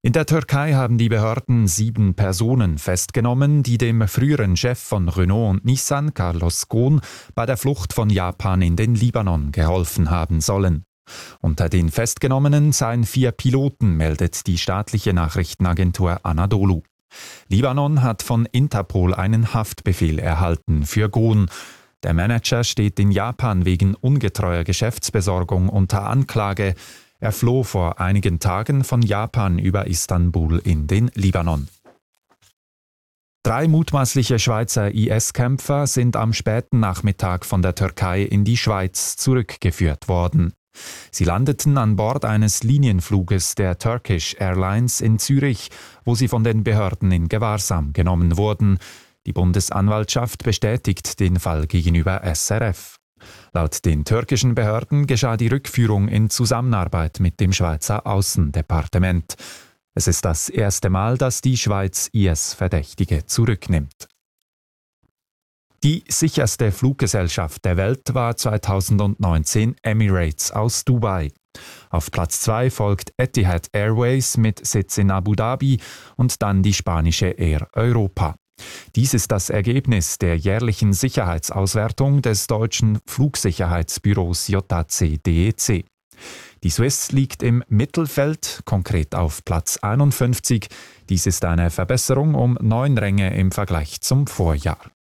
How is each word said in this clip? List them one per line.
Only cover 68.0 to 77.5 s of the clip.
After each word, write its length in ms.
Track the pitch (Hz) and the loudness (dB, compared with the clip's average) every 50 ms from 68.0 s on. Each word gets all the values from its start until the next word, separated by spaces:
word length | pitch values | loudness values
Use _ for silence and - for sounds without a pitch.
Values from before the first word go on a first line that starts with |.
| _ - 113 | _ -4 -2
war 220 | 127 120 117 117 | -2 -2 -2 -4
zweitausendneunzehn 1400 | - - 117 107 104 - - 98 98 92 - 107 101 104 98 104 - 104 87 82 80 76 - - 110 107 117 131 _ | -2 -2 -2 -2 -2 0 0 0 0 0 2 2 2 2 0 0 0 0 2 2 2 0 0 0 0 0 0 -2 _
Emirates 680 | - 113 107 110 110 101 95 90 85 78 76 - - - | -4 -2 0 2 2 2 2 2 0 -2 -2 -4 -8 -6
aus 340 | - 104 107 117 - - - | -4 -2 -2 -2 -2 -2 0
Dubai. 460 | - 127 120 110 104 95 90 78 71 - _ _ _ _ - - - - - - _ | 0 0 2 2 0 -2 -2 -4 -6 -8 _ _ _ _ -20 -20 -20 -20 -20 -12 _
Auf 200 | - 85 - - | -4 -4 -4 -2
Platz 300 | - - 87 - - - | -4 -2 -2 -2 -4 -4
zwei 300 | - 113 110 113 127 131 | -2 0 0 2 0 0
folgt 420 | - - 107 101 101 95 - - _ | 0 0 0 0 0 -2 -4 -12 _
Etihad 520 | - 127 127 - 123 98 90 87 82 - - | -4 -4 -2 0 0 2 2 2 0 -4 -4
Airways 640 | - 104 101 110 113 113 123 120 131 135 123 - - | -4 -2 0 0 0 2 2 2 2 0 0 0 0
mit 280 | 127 113 110 104 - - | 2 2 2 0 -2 -8
Sitz 340 | - - 107 92 - - - | -2 -2 -2 -2 -2 -2 0
in 120 | 101 98 | 2 2
Abu 260 | 95 95 90 107 107 | 2 0 0 0 0
Dhabi 420 | 98 110 117 131 135 135 139 131 113 - - - - - - _ | 0 0 -2 -2 0 0 0 0 0 -2 -10 -20 -20 -20 -16 _
und 260 | - 120 123 - - | 0 0 0 0 -2
dann 220 | 110 101 98 95 92 | 0 2 2 2 2
die 100 | 104 98 | 2 0
spanische 540 | - - 92 85 80 80 85 82 - 101 90 | 0 -2 -2 -2 0 0 0 0 0 0 -2
Air 400 | - - 90 80 | 0 -2 -2 0